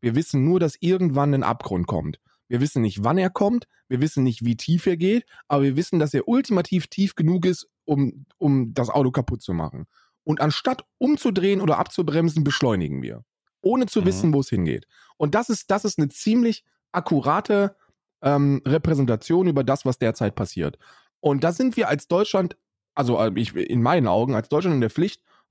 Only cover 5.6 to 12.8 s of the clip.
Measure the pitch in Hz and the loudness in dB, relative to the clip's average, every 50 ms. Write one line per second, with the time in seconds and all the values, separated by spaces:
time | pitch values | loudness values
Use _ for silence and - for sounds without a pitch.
5.6 | 139 139 131 151 180 - - 165 151 139 - 131 - - 233 262 269 - 208 180 | 2 2 2 0 -2 0 0 0 0 0 0 -2 0 0 0 0 2 2 0 0
6.6 | 165 - 185 175 - - - 190 202 190 - - 160 160 180 180 165 185 175 - | 0 0 -2 -2 -2 -4 -2 -2 -2 -2 0 0 2 2 2 2 2 0 -2 -2
7.6 | - - _ _ _ - 147 139 139 117 - 139 139 - _ _ 170 143 139 131 | -6 -14 _ _ _ -2 0 0 0 0 -2 -8 -16 -20 _ _ 0 2 2 2
8.6 | 123 113 123 139 120 113 - 143 135 127 - 143 120 - 123 107 - - 90 82 | 0 -2 -2 -4 -2 0 0 0 0 2 0 -2 -2 -2 -6 -6 -6 -6 -4 -4
9.6 | 80 71 - 67 82 - _ _ _ _ _ _ _ 151 156 - 151 151 - - | -4 -6 -8 -12 -14 -16 _ _ _ _ _ _ _ -4 -2 0 0 -2 -2 -2
10.6 | - - - - - _ _ - 254 269 302 - - 247 185 185 175 196 202 185 | -2 -4 -4 -4 -8 _ _ -2 0 0 0 0 0 0 0 2 2 2 2 2
11.6 | - 160 151 - - - - - 170 151 147 165 170 170 151 165 143 143 139 - | 2 2 0 0 -2 -2 -4 -4 -2 0 0 2 2 2 2 0 0 0 0 0
12.6 | 143 120 107 90 | 0 0 2 0